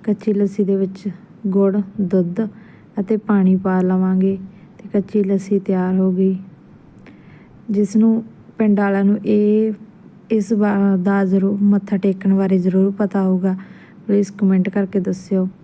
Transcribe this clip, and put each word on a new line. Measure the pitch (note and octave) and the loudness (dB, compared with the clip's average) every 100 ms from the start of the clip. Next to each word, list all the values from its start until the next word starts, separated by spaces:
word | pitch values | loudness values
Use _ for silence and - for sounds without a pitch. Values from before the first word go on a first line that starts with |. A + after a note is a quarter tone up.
ਕੱਚੀ | - G3 - | -2 -4 -2
ਲੱਸੀ | G3+ G3+ G3 | 0 -2 0
ਦੇ | G3 G3 | 0 0
ਵਿੱਚ | F#3+ F#3+ G#3 - - - G3 | -2 -6 -12 -12 -18 -10 -2
ਗੁੜ, | F#3+ G3 G3 G3 - | 2 2 0 -4 -4
ਦੁੱਧ | F#3+ F#3+ F3 F3+ A3 - - - - - | -2 0 0 -2 -6 -8 -20 -20 -14 -8
ਅਤੇ | G3 A3 | -2 -4
ਪਾਣੀ | - G#3 F#3 F#3 | 0 2 4 2
ਪਾ | F#3+ F#3 | 0 0
ਲਵਾਂਗੇ | F#3 F#3 F#3 F#3+ F#3+ G3 F#3+ - - - | 0 0 0 2 0 -2 -10 -20 -20 -20
ਤੇ | G#3 | -6
ਕੱਚੀ | G#3 G3 G#3+ | -4 -2 -2
ਲੱਸੀ | G3 G3 G3 G3 | 0 -2 0 -4
ਤਿਆਰ | F#3+ F#3+ F3+ F#3 | -2 -2 0 0
ਹੋ | F#3+ | 0
ਗਈ, | F#3 F#3+ F#3 - - - - - - - - - - - - - | 2 0 -2 -8 -20 -20 -20 -20 -20 -20 -20 -20 -20 -20 -20 -6
ਜਿਸ | G3+ G3+ G#3+ | -2 0 2
ਨੂੰ | A3+ A3+ - - - - | 2 2 -4 -18 -20 -2
ਪਿੰਡ | G#3+ G3+ | 0 2
ਵਾਲਿਆਂ | G3+ G3 | 2 2
ਨੂੰ | G3 G#3 | 2 0
ਇਹ, | G3+ G#3 G#3 G#3+ A3 G#3 - - - - - | 0 2 4 2 0 -4 -12 -20 -20 -20 -4
ਇਸ | A3 G3 | -2 0
ਬਾ-, | A3 G#3 G3+ G3 F#3+ | 0 0 2 2 2
ਦਾ | F3+ G3 | 0 0
ਜ਼ਰੂਰ | F#3+ G3 G3 G3+ | 2 2 0 0
ਮੱਥਾ | G3+ G3+ G3+ G3+ | 2 2 0 -2
ਟੇਕਣ | G3 F#3+ F#3+ | -2 -2 0
ਬਾਰੇ | G3 F#3+ F#3+ | 0 2 2
ਜ਼ਰੂਰ | F3+ F#3 G3 | 2 2 0
ਪਤਾ | G3 G#3 G3 | 0 -2 0
ਹੋਊਗਾ। | F#3+ F#3 F#3 F#3 - - - - - | 0 0 0 -4 -8 -20 -20 -20 -2
ਪਲੀਜ਼ | G3+ G3+ | 0 0
ਕੁਮੈਂਟ | - F#3+ F#3+ F#3 | 0 2 2 0
ਕਰਕੇ | G3 F#3+ G3+ | -2 -2 -2
ਦੱਸਿਓ। | F3+ F#3 - F#3+ F#3 - | -4 -6 -4 -2 -2 -6